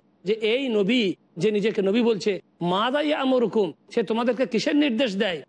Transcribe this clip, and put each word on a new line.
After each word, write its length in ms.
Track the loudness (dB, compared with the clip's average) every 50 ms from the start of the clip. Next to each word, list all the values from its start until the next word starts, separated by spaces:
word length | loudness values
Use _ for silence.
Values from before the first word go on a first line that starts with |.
| -6 _ _ _ -4
যে, 100 | -4 -2
"এই 360 | -2 0 0 0 0 -2 0
নবী 440 | 0 0 2 2 2 2 2 0 -2 -6 _ _ _
যে 140 | -2 0 0
নিজেকে 300 | 2 2 0 0 0 0
নবী 200 | 0 2 2 2
বলছে, 400 | 2 2 0 0 0 -2 -4 -4 -8 _ _ _
মাযা 400 | -2 -2 0 0 0 0 -2 -2
ইয়ামুরুকুম, 720 | -2 -2 -2 0 0 0 2 2 2 2 2 0 0 0 -4 -10 _ -4
সে 140 | -2 -2 -2
তোমাদেরকে 420 | 0 -2 0 0 0 0 0 -2
কিসের 300 | 0 0 -2 0 2 2
নির্দেশ 400 | 2 2 2 2 0 0 0 0
দেয়?" 280 | -2 -2 -2 -4 -6 -10